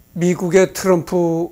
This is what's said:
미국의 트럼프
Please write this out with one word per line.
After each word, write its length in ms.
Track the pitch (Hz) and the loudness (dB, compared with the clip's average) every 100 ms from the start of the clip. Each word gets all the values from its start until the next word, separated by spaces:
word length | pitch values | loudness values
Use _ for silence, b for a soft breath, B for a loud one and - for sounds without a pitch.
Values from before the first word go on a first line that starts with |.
| _ | _
미국의 600 | - 175 175 180 180 185 | -4 -2 0 0 2 2
트럼프 760 | - 190 180 143 180 170 165 175 | 0 0 0 0 -2 -2 -2 -6